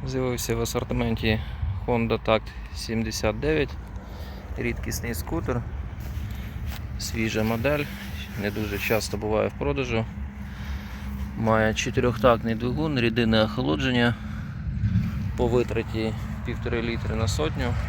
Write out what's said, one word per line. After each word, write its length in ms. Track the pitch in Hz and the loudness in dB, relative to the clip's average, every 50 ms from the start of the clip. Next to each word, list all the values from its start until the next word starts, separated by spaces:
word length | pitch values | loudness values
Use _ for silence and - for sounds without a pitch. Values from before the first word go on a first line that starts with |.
| - | -6
З'явився 500 | 131 131 131 127 127 123 117 - - 113 | -4 -2 -2 0 0 0 -2 0 -2 0
в 60 | 117 117 | 0 0
асортименті 760 | 113 - 123 120 - - 123 120 117 113 - - 113 107 107 - - - - - - - - - | 0 0 -2 -2 -2 -2 0 0 0 0 0 2 2 2 2 0 -4 -4 -4 -2 -2 -2 -4 0
Honda 320 | - 123 117 117 113 117 113 - | 0 2 2 2 2 0 0 4
Tact 160 | - 113 110 - - - - - - - | 4 4 4 4 -2 -10 -10 -10 -10 -8
сімдесят 640 | - - - 113 113 113 110 107 - - 110 107 110 | -8 -4 -2 0 0 0 0 -2 0 0 0 0 2
дев'ять. 300 | 135 147 156 156 143 127 - - - - - - - - - - - - - - - - - | 2 2 2 2 2 0 -2 -10 -10 -10 -10 -10 -10 -10 -10 -10 -10 -10 -10 -10 -10 -8 -6
Рідкісний 580 | - 120 120 117 - - - 110 - - 117 117 | -4 -2 -2 -2 -2 -4 -4 -4 -4 -4 -4 -4
скутер, 480 | - - - - 165 - - 127 120 117 - - - - - - - - - - - - - - - - - - - - - - - - - - - | -4 -4 -4 -4 -4 -2 0 -2 -2 -2 -4 -6 -8 -8 -8 -8 -8 -8 -8 -6 -6 -6 -6 -6 -8 -8 -8 -8 -6 -6 -6 -6 -6 -8 -8 -8 -6
свіжа 440 | - - - 117 110 110 107 110 107 | -6 -4 -2 0 0 2 2 2 2
модель, 420 | 110 113 113 117 139 147 147 147 139 - - - - - - - - - - 98 | 2 2 2 2 2 2 2 0 -2 -4 -8 -8 -8 -8 -8 -8 -6 -6 -2 -2
не 80 | 104 | -2
дуже 280 | 101 107 107 104 101 98 | 0 -2 -2 -2 -2 -2
часто 380 | - - 117 107 104 - - | 0 2 2 2 2 0 -4
буває 320 | 104 110 104 107 107 101 101 | -2 -2 2 2 2 2 2
в 40 | - | 0
продажу. 520 | - 139 143 143 139 131 123 117 113 113 - - - - - - - - - - - - - - - - - - - - - - - - - - | -2 -2 -2 0 0 -2 0 0 0 0 0 -4 -8 -8 -8 -8 -10 -10 -10 -8 -8 -6 -6 -6 -6 -6 -8 -10 -8 -8 -6 -6 -4 -6 -4 -4
Має 380 | - 110 110 110 110 110 110 107 | -2 2 4 4 6 6 4 2
чотирьохтактний 800 | - - 135 104 131 123 123 120 - - 131 117 113 - 113 113 | 2 -2 0 2 2 2 2 2 6 6 6 6 6 4 0 0
двигун, 460 | 110 117 123 127 147 156 160 147 131 | 0 0 0 0 0 0 0 2 4
рідинне 420 | 120 117 113 117 120 110 110 110 110 | 2 4 4 4 4 6 6 6 6
охолодження, 720 | 107 107 - 127 139 151 151 135 131 127 123 120 120 113 - - - - - - - - - - - - - - - - - - - - - - - - | 4 2 0 2 2 2 2 2 2 4 6 6 4 4 2 -4 -8 -6 -6 -6 -6 -6 -6 -4 -4 -2 0 0 2 4 4 2 2 0 -2 -2 -2 0
по 100 | - 123 | 2 4
витраті 680 | 120 117 123 120 - 110 113 110 - - - 110 110 107 - - - - - - | 6 6 4 4 4 2 0 0 0 0 0 0 0 0 -2 -4 -4 -4 -4 -4
півтори 360 | - 120 - - 120 120 117 117 | -4 -4 -2 -2 0 0 0 0
літри 340 | 120 117 117 - 110 110 | 0 -2 -2 -2 0 0
на 120 | 110 113 104 | 2 2 2
сотню. 460 | - - 151 160 147 139 131 120 120 - - | 2 2 0 0 0 0 0 0 0 0 0